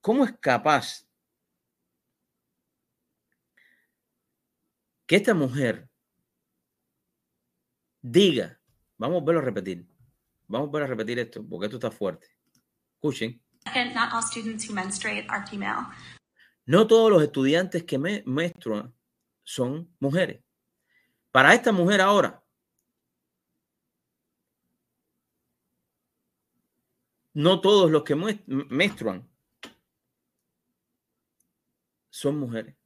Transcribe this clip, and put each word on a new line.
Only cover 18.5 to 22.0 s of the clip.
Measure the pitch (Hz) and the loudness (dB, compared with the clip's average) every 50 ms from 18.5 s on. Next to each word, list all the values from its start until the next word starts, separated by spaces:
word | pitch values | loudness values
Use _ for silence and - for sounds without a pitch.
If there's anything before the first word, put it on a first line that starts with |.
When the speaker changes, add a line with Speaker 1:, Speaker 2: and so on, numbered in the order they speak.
| 165 - - 120 107 104 113 127 _ _ _ _ _ _ _ _ _ _ _ | -6 -10 -8 -6 -6 -6 -8 -12 _ _ _ _ _ _ _ _ _ _ _
Speaker 1:
son | - - - 123 123 139 160 170 _ _ _ | -14 -6 -6 -6 -6 -6 -10 -12 _ _ _
mujeres. | 139 139 139 180 180 - - - _ _ _ _ _ _ _ _ _ _ _ _ _ _ _ _ _ _ | -4 -2 0 0 -2 -2 -6 -16 _ _ _ _ _ _ _ _ _ _ _ _ _ _ _ _ _ _
Para | - 127 131 147 208 | 4 6 8 8 8
esta | 240 240 - | 6 6 2
mujer | 208 180 170 180 208 196 | 2 4 4 4 4 4